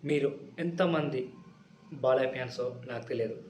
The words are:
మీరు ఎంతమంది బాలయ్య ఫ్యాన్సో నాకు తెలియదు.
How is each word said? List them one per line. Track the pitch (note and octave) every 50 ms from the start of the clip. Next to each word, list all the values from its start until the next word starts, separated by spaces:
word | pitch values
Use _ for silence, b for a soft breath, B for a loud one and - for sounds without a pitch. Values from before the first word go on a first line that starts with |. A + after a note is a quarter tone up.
| -
మీరు | C#3+ D3 D3 C#3 C#3 - - - - - -
ఎంతమంది | E3+ F3 E3+ F3 F#3 E3+ E3 D#3 D3 C#3+ C3 B2+ B2+ B2 - - - - - - - - - - - - E3
బాలయ్య | C3+ B2+ B2+ C3 C3 C3 B2
ఫ్యాన్సో | - C3 B2+ B2 - - B2 B2 B2 - -
నాకు | B2 A#2+ A#2 A#2 -
తెలియదు. | A#2 A#2 A2+ A2 A2+ - - F#2